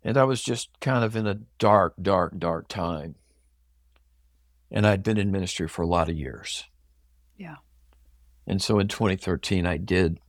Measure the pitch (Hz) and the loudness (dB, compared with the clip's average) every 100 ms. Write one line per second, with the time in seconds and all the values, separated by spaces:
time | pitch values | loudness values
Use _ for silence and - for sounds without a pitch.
0 | - 131 131 127 - 117 - _ 139 127 | 0 2 2 2 -2 -4 -6 _ -2 0
1 | 110 113 107 101 - _ 107 104 87 - | 0 -2 -4 -4 -10 _ 4 6 4 0
2 | 95 95 85 92 85 82 - - 85 82 | 0 2 0 -2 -4 -4 -6 -6 -4 -4
3 | 76 - _ _ _ _ _ _ _ _ | -8 -14 _ _ _ _ _ _ _ _
4 | _ _ _ _ _ _ _ 107 107 98 | _ _ _ _ _ _ _ 2 4 4
5 | 101 107 101 95 92 - 82 - 85 87 | 2 0 2 0 -2 -4 -6 -2 0 2
6 | 80 80 67 - - - - _ _ _ | 0 -2 -6 -10 -12 -12 -14 _ _ _
7 | _ _ _ _ 175 147 _ _ _ _ | _ _ _ _ -18 -18 _ _ _ _
8 | _ _ _ _ - 98 - 107 101 - | _ _ _ _ -4 -4 2 2 2 0
9 | 110 95 - 85 - 95 87 85 95 90 | 0 0 -2 -4 0 0 0 -2 0 2
10 | 87 82 | 2 0